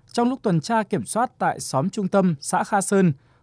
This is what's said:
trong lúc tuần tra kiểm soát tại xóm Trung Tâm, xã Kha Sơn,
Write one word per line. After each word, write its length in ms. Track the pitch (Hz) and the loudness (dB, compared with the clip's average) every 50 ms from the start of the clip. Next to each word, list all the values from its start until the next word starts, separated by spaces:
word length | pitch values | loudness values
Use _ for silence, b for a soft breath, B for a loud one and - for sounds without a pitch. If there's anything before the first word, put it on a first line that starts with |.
| _ _ | _ _
trong 180 | - 240 240 247 | -2 0 0 0
lúc 100 | 269 - | 0 -2
tuần 200 | - 214 170 156 | -2 0 0 0
tra 220 | - - 233 220 202 | 0 0 -2 -2 0
kiểm 220 | - 202 170 185 | -2 -4 -4 -4
soát 260 | - - 220 254 - _ | -4 -2 -2 -2 -2 _
tại 220 | - 185 165 - - | -4 -2 -2 -2 -4
xóm 300 | 139 - - 131 156 196 | -8 -4 -2 -2 -2 -2
Trung 180 | - 220 190 | -2 -4 -4
Tâm, 280 | 185 - 196 190 180 151 - | 0 2 2 4 2 0 -2
xã 240 | - - 190 175 220 | -4 -4 -2 -2 -2
Kha 180 | - 220 196 | 0 0 -2
Sơn, 320 | 190 - 202 196 190 165 139 b b b b b | 0 2 2 4 4 4 2 b b b b b